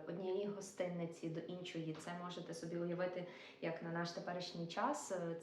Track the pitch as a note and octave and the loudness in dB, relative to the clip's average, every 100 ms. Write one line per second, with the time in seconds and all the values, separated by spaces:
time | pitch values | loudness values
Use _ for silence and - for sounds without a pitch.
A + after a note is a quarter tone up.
0 | E3 F3 F#3 G3 G#3 G3+ - - F3+ E3+ | -2 0 2 4 2 0 -2 0 0 2
1 | E3+ - E3 D#3+ - F3+ F3 E3 D#3+ D3+ | -2 0 -2 -2 -2 -4 -4 -2 -2 -2
2 | F3 F3 F3 F3 E3+ E3+ E3 E3+ F3 F3 | -4 -4 -4 -4 -4 -4 -2 2 2 4
3 | F3+ F3+ F3 - - - - - E3+ E3+ | 2 2 -2 -6 -12 -4 -2 0 0 2
4 | E3+ F#3 F3+ F3 F3 E3+ E3+ - B3+ D4 | 2 0 0 0 0 -2 -2 4 4 4
5 | - F#3 E3+ E3 | 0 0 2 0